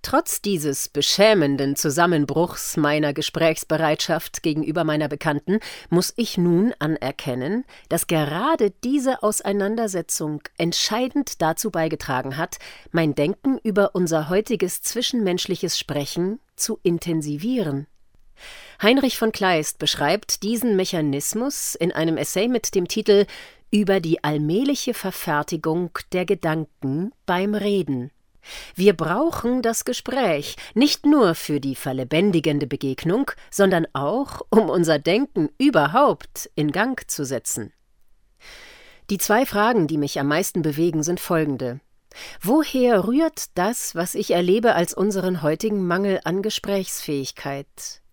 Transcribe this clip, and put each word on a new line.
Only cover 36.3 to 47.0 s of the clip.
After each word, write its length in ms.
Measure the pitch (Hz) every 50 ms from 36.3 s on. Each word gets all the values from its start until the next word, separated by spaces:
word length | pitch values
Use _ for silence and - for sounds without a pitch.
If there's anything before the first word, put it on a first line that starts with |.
| - - - - _
in 160 | - 147 151
Gang 400 | 139 175 220 262 254 - - -
zu 140 | - - 147
setzen. 480 | 127 135 113 _ - - 120 107 - _ _ _ _ _ _ _ _ - _ _ _ _ _ - - - - - - - - - - - - - -
Die 80 | 202
zwei 300 | 185 - - 208 233 269
Fragen, 400 | - - 202 208 233 247 220 165
die 100 | 147 160
mich 240 | 147 147 135 - 156
am 60 | 139
meisten 340 | 143 151 165 196 - - 185
bewegen, 420 | 151 156 143 147 165 175 165 160
sind 180 | 147 175 180 180
folgende. 600 | - - 180 160 156 147 135 123 131 123 120 143 _ _ _ _ _ _ - - - - - -
Woher 680 | - 175 254 320 302 - - 262 247 247 233 190 175 208
rührt 380 | 247 294 330 320 _ - - - _
das, 400 | 185 180 208 240 - - - -
was 200 | 165 175 - -
ich 180 | - 208 -
erlebe, 420 | 180 175 180 175 190 233 226 233 -
als 180 | 165 175 165
unseren 480 | - - 190 214 190 190 170 185 185 165
heutigen 460 | 156 151 160 160 - 220 208 202 185
Mangel 340 | 175 170 185 202 202 190 - -
an 180 | 156 170 196
Gesprächsfähigkeit? 1600 | 196 214 - - - - 202 196 190 - - -